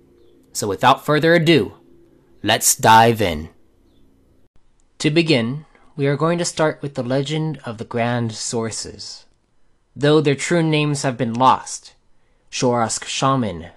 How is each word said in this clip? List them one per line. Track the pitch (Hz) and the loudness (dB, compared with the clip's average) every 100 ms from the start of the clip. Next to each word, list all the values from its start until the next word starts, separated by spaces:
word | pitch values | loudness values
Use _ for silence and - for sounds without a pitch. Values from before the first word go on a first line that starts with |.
| _ _ _ _ _ | _ _ _ _ _
So | - 107 | -6 -4
without | 95 123 139 - | 2 2 2 0
further | 151 160 | 0 4
ado, | 170 160 151 98 - _ _ _ _ _ _ | 4 4 4 2 -8 _ _ _ _ _ _
let's | 104 117 - | -2 0 0
dive | - 117 113 117 113 | 2 6 8 8 4
in. | 95 78 80 _ _ _ _ _ _ _ _ _ _ _ _ _ _ - | 0 -2 -10 _ _ _ _ _ _ _ _ _ _ _ _ _ _ -4
To | 156 | -2
begin, | 156 165 135 113 147 - _ _ | 0 2 0 0 -8 -14 _ _
we | - 139 | -4 -2
are | 139 | 0
going | 160 175 | -2 -2
to | |
start | 175 - 156 - | -4 -2 -2 -2
with | 143 143 | -10 -8
the | |
legend | 120 135 139 156 156 139 | -4 -2 -2 -4 -4 -6
of | - 113 | -12 -12
the | |
Grand | 117 120 117 120 117 | -8 -4 -2 -2 -4
Sources. | 110 - 120 113 - 117 110 - - _ _ _ _ _ _ _ | -6 -8 -6 -6 -8 -14 -14 -18 -18 _ _ _ _ _ _ _
Though | - 143 156 | -4 2 2
their | 147 | 2
true | 139 - 175 | -2 -2 0
names | 160 151 147 143 | 0 0 0 -2
have | 139 120 | -4 -4
been | 123 | -6
lost, | 117 131 107 - - - _ _ _ _ _ _ | 2 2 2 -2 -16 -18 _ _ _ _ _ _
Shorask | - 127 120 110 - | -2 0 0 -2 -4
shaman | - - 135 135 110 85 85 | -8 -4 -2 0 -2 -8 -14